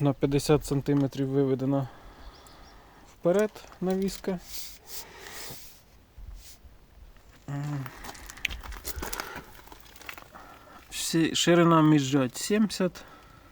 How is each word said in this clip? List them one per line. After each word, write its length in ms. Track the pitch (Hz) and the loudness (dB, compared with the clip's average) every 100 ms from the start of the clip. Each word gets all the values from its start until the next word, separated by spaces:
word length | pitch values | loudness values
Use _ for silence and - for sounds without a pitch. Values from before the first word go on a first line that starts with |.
на 120 | 143 | 0
п'ятдесят 520 | - 143 139 - 151 | 2 2 2 4 2
сантиметрів 640 | - 139 139 143 139 - 135 | 2 -2 2 2 0 -2 -2
виведена 600 | 139 135 131 131 139 127 - - - - - - - - - - - - | 0 2 2 0 0 -2 -10 -20 -20 -20 -20 -20 -20 -20 -20 -20 -20 -20
вперед 380 | - 170 190 214 - - - | -2 2 2 2 -2 -18 -6
навіска. 580 | 180 190 190 - - 180 - - - - - - - - - - - - - - - - - - - - - - - - - - - - - - - 143 147 143 131 - - - - - - - - - - - - - - - - - - - - - - - - - - - - - - | -2 0 -2 -4 -6 -6 -6 -14 -14 -16 -16 -14 -14 -16 -16 -14 -12 -12 -16 -20 -20 -20 -20 -18 -16 -16 -18 -20 -20 -20 -20 -20 -20 -20 -20 -18 -10 -6 -6 -6 -8 -12 -16 -16 -16 -10 -10 -10 -12 -12 -10 -8 -6 -6 -8 -12 -16 -20 -20 -20 -20 -20 -18 -18 -18 -20 -20 -20 -20 -20 -14
Всі, 440 | - - 165 160 | -8 -2 2 2
ширина 480 | - - 175 170 160 | 2 4 6 8 8
міжрядь 540 | 156 151 135 139 127 - | 8 6 4 2 2 -2
сімдесят. 680 | - 208 208 - 185 - - - - - - | 0 2 2 0 -2 -4 -18 -20 -20 -20 -20